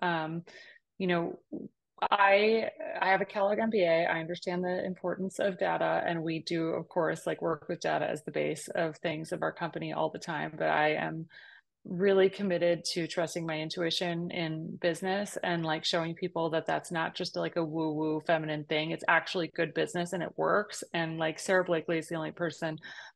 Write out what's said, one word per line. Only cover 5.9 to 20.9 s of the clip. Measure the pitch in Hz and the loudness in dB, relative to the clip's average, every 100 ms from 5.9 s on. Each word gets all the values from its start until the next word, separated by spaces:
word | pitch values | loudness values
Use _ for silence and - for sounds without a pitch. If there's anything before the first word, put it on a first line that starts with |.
| 165 - | 2 0
and | 165 | -2
we | 165 160 | -2 -4
do, | - 170 160 | -2 -2 0
of | 175 - | -2 -4
course, | 180 160 165 175 | 0 0 0 -4
like, | 156 | -2
work | 170 160 - | -2 -4 -6
with | 170 | -4
data | 160 156 - | 0 0 0
as | - | -4
the | - | -4
base | 151 147 165 - | -2 -2 -4 -4
of | - 160 151 | -2 -2 -2
things | 170 156 160 | -4 -4 -6
of | 175 | -2
our | 160 | -2
company | - 165 160 160 | -2 -6 -4 -4
all | 156 160 | -2 -2
the | 170 | -2
time. | - 151 156 156 | -6 -4 -4 -2
But | 156 | 2
I | 156 151 | 4 4
am | 156 160 160 165 - - - _ _ - | 2 -2 -4 -8 -14 -20 -20 _ _ -8
really | 175 202 196 190 | 2 4 6 6
committed | 196 202 170 175 165 | 4 0 2 2 2
to | - 175 160 | -2 -4 -2
trusting | - 160 175 165 | -2 -2 -2 -4
my | 156 | -4
intuition | 160 175 165 165 175 170 175 | -4 -2 0 0 0 -2 -2
in | 180 160 160 165 - | -2 -2 -4 -6 -2
business | 175 165 185 196 202 - | 0 0 -2 -2 -2 -4
and, | 180 170 | -2 0
like, | 160 160 | 0 0
showing | - 175 165 165 | 0 0 0 -4
people | 180 165 165 | -4 -2 0
that | 160 160 | 0 0
that's | 156 - | -2 -2
not | 165 170 | -2 -2
just, | - 180 175 | -4 -6 -4
like, | 165 | -2
a | 170 | -2
woo-woo | 160 160 160 151 156 156 151 | -2 0 -2 0 0 -2 2
feminine | 160 156 151 | 0 0 -4
thing. | 151 156 160 | -2 -2 -2
It's | 165 - | -2 4
actually | 165 160 190 160 | 4 4 -4 -4
good | - 165 | -2 -2
business | 160 156 175 175 | 0 -2 -2 -2
and | 185 | -4
it | 156 - | -4 0
works. | 160 190 208 - - | 2 2 2 -6 -4